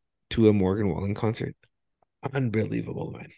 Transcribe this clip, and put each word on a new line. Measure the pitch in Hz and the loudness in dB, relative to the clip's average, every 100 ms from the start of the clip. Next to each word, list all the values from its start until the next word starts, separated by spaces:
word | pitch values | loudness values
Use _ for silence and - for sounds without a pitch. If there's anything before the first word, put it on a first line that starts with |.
| _ _ - | _ _ -4
to | - 110 | 4 6
a | |
Morgan | 104 92 101 101 | 6 2 2 0
Wallen | 80 98 | -2 -4
concert, | 104 110 113 - - _ _ _ _ _ _ 131 | -2 -2 -2 -6 -10 _ _ _ _ _ _ -6
unbelievable, | 139 123 107 101 113 - - - | -4 -2 -2 -2 -4 -6 -8 -10
man. | - - | -12 -16